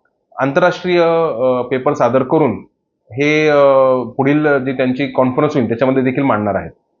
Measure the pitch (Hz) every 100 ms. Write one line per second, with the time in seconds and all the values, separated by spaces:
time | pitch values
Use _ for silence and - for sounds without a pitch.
0 | _ _ _ - 135 139 180 180 185 175
1 | 165 165 165 117 127 127 120 131 147 143
2 | 123 131 131 160 139 - - _ _ _
3 | - 113 147 151 156 143 139 135 131 127
4 | 113 - 135 147 151 139 131 131 127 127
5 | 135 131 127 139 147 147 110 117 131 135
6 | 127 127 139 107 104 95 82 - _ _